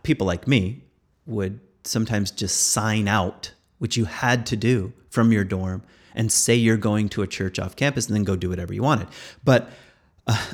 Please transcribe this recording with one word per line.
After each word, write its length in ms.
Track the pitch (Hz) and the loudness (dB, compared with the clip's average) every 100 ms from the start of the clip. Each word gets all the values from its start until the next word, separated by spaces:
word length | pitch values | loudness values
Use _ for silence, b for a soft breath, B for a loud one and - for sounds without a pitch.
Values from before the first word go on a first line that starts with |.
people 220 | - - 95 | -2 0 0
like 220 | 87 - | -2 2
me 360 | 131 92 127 - _ _ _ - | 2 2 -6 -16 _ _ _ -8
would 340 | 110 95 107 - _ | -4 -4 -6 -16 _
sometimes 460 | - 113 113 107 95 | -4 -2 0 0 -2
just 420 | - 98 - - | -4 -4 -2 0
sign 340 | - 107 107 101 | 0 0 2 2
out, 460 | 107 92 - - - _ - | 2 0 -4 -16 -20 _ -8
which 180 | 117 120 | -4 -2
you 100 | 104 | -2
had 400 | - 123 123 113 | -2 0 0 0
to 100 | 101 | -2
do 360 | 113 123 92 - _ | 0 0 -2 -10 _
from 220 | - 113 | 2 4
your 120 | 107 | 4
dorm, 380 | 95 95 92 95 - b b | 2 -2 -4 -6 -10 b b
and 180 | b 113 | b 0
say 220 | - - | 0 2
you're 220 | 120 113 110 | 4 4 4
going 320 | 107 107 104 | 2 0 0
to 120 | - | -2
a 40 | 95 | -4
church 320 | - 95 - | -4 -6 -4
off 180 | 92 - | -6 -2
campus 300 | 139 139 113 | -2 0 -2
and 100 | 107 | 0
then 80 | |
go 120 | 98 95 | 0 0
do 120 | 90 | -2
whatever 240 | 87 85 | -4 -6
you 100 | 101 | -2
wanted. 260 | 131 151 90 B B B | 0 0 -2 B B B
But 260 | - 123 - B B B B B - | 4 4 2 B B B B B -2
a, 120 | 107 B | -2 B